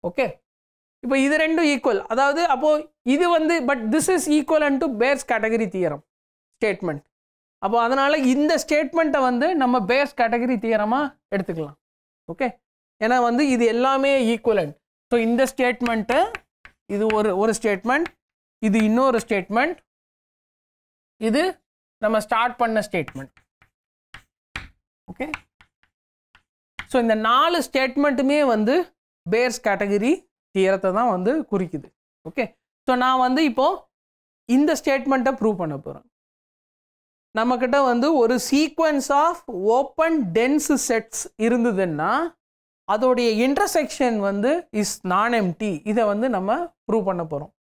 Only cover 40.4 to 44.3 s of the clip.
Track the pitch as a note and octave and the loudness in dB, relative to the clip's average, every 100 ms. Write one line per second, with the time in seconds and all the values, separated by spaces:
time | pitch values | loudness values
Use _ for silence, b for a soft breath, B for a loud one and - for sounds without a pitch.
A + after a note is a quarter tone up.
40.4 | A#3+ D4 D4+ C#4 - A3+ A3 - - _ | 2 0 2 -2 0 -2 -4 -12 -12 _
41.4 | A3 A#3+ A#3 F#3+ F#3 D3 E3 B3 E4+ _ | 0 2 0 0 -2 -2 -2 -2 -4 _
42.4 | _ _ _ _ - G#3+ B3+ B3+ A#3+ G#3+ | _ _ _ _ -6 0 2 2 2 2
43.4 | B3+ C#4 G#4 E4+ D4 - B3+ A3 G3 | 2 2 0 0 -2 -2 0 0 -2